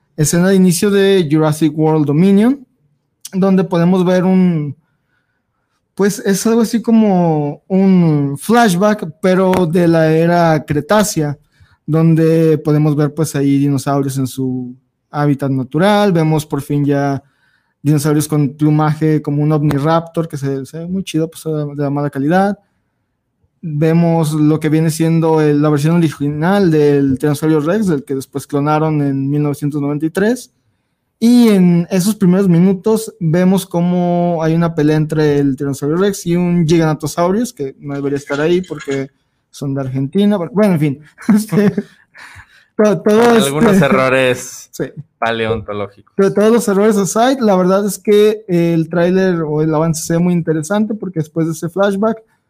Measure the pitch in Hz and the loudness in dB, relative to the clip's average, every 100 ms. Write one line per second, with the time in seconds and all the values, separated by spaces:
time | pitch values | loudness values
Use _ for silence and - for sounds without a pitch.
0 | _ - 151 170 185 196 185 170 208 202 | _ -4 -2 2 2 4 4 2 0 2
1 | 196 196 160 156 156 151 160 156 156 156 | 2 2 2 0 0 0 -2 0 0 0
2 | 147 147 190 196 226 285 - _ _ _ | 0 2 4 4 2 0 -8 _ _ _
3 | _ _ - 196 190 190 175 180 170 190 | _ _ -10 -2 0 2 0 0 2 2
4 | 180 185 180 190 180 165 147 127 _ _ | 2 0 2 2 2 0 -6 -10 _ _
5 | _ _ _ _ _ _ _ _ _ - | _ _ _ _ _ _ _ _ _ -4
6 | 202 196 208 196 220 226 226 226 - 226 | -2 -2 -2 -2 0 0 0 -2 0 2
7 | 214 185 175 156 147 147 - 190 196 185 | 4 2 2 0 -4 -8 -4 2 4 4
8 | 170 151 139 139 - 233 233 175 208 208 | 4 2 0 -4 0 2 2 2 0 0
9 | 180 - 190 185 190 180 180 175 170 165 | -6 -4 0 2 2 2 0 2 2 2
10 | 160 160 170 175 170 156 151 147 147 208 | 2 2 2 2 2 0 -2 -4 0 0
11 | 202 - 151 143 _ _ _ _ - 156 | 0 -2 -4 -6 _ _ _ _ -4 2
12 | 165 160 160 165 160 151 156 151 151 147 | 2 4 4 4 2 2 2 0 2 0
13 | 147 143 156 143 139 139 143 139 131 139 | -2 -2 -4 -2 0 0 0 -2 -2 -2
14 | 139 135 131 - 131 127 123 127 _ _ | -2 -4 -6 -4 -6 -6 -10 -14 _ _
15 | _ 151 147 139 139 135 127 151 190 208 | _ -4 -2 -2 -2 -4 -4 -2 0 2
16 | 208 170 156 156 151 143 139 147 143 143 | 2 0 0 -2 -4 -8 -4 -2 0 0
17 | 143 135 - _ _ _ _ _ 143 151 | -2 -6 -10 _ _ _ _ _ -2 0
18 | 151 151 151 151 143 147 151 151 156 151 | 0 -2 0 -2 -2 0 0 2 0 0
19 | 156 151 151 143 147 156 151 143 147 165 | 0 -2 -2 -2 0 0 0 -2 0 -2
20 | 165 - 165 151 135 135 131 160 170 190 | -2 -6 -6 -6 -6 -6 -8 -12 -8 -8
21 | 190 156 160 - 160 151 147 143 143 143 | -6 -4 -6 -8 -8 -6 -6 -6 -4 -4
22 | 143 139 139 180 196 202 _ _ _ _ | -4 -4 0 0 0 -4 _ _ _ _
23 | _ _ _ _ _ _ 175 147 160 165 | _ _ _ _ _ _ -8 -2 0 2
24 | 170 165 151 151 151 156 156 156 160 156 | 2 0 0 0 0 0 0 0 0 -2
25 | 165 165 160 160 151 147 151 147 151 170 | 0 0 2 2 2 2 2 0 2 2
26 | 165 - 143 147 165 202 190 156 147 143 | 0 -2 -6 -2 0 2 2 4 4 2
27 | 139 131 151 143 156 156 147 202 202 147 | 2 0 -2 -2 0 0 0 -2 0 -2
28 | 131 135 131 139 - 143 143 151 156 151 | -4 -8 -8 -12 -6 -4 0 0 0 0
29 | 143 135 139 147 147 139 147 147 143 147 | -2 -2 -2 -2 -2 -4 -4 -4 -4 -4
30 | 160 175 208 247 - _ _ _ _ _ | -4 -2 -2 -2 -8 _ _ _ _ _
31 | _ - 226 247 233 196 180 170 175 190 | _ -2 2 6 6 6 4 2 0 -2
32 | 185 208 185 185 202 165 185 190 220 220 | -2 0 2 2 2 4 2 2 0 -2
33 | 220 - 165 165 185 190 180 175 175 180 | -4 -6 -2 0 2 0 -2 -4 -2 0
34 | 175 175 175 170 160 165 170 165 147 156 | 0 0 -2 -2 0 0 0 0 0 0
35 | 156 156 151 143 139 131 143 135 143 165 | 0 0 0 2 0 -2 -6 -4 -4 -2
36 | 202 196 - 170 175 175 160 170 160 151 | -2 -2 -4 -2 0 0 2 2 2 -2
37 | 151 - 175 202 240 - 139 - 147 143 | -6 -2 -2 0 -4 -6 -10 -10 -12 -8
38 | 139 143 - 143 151 180 185 147 - 139 | -4 -6 -6 -4 0 0 -2 -10 -8 -6
39 | 135 _ _ _ _ - 143 139 135 131 | -8 _ _ _ _ -12 -8 -6 -6 -6
40 | 135 190 202 208 170 180 214 175 151 135 | -4 0 0 0 -2 0 2 2 0 -4
41 | - - - 208 214 165 208 - - _ | -10 -8 0 0 0 0 0 -2 -8 _
42 | _ - - - - _ _ - 214 180 | _ -20 -20 -20 -20 _ _ -2 0 0
43 | 214 214 240 233 202 143 233 196 139 131 | 0 2 4 4 2 2 2 4 2 2
44 | 131 131 131 123 - - - - 143 - | 2 2 2 -2 -6 -18 -16 -12 -12 -12
45 | - - 113 113 110 113 - 104 101 _ | -20 -8 -4 -2 -4 -4 -6 -10 -10 _
46 | _ - 196 196 214 233 - 196 214 202 | _ -2 0 2 2 2 0 2 2 2
47 | 190 214 247 269 220 185 185 190 208 185 | 0 0 0 2 0 2 2 0 -2 -4
48 | - 208 208 214 - 175 170 170 160 170 | 0 2 4 0 -2 0 0 0 -2 0
49 | 175 185 190 175 156 151 156 156 165 156 | 0 2 0 0 -2 -2 0 0 0 -2
50 | - 165 175 175 165 156 156 208 220 214 | -2 -2 0 0 -2 -4 -2 -2 -2 -6
51 | - 165 151 - 160 156 170 185 202 196 | -8 -8 -8 -4 -4 -4 -6 -2 -2 0
52 | 220 220 - _ _ | -2 -4 -10 _ _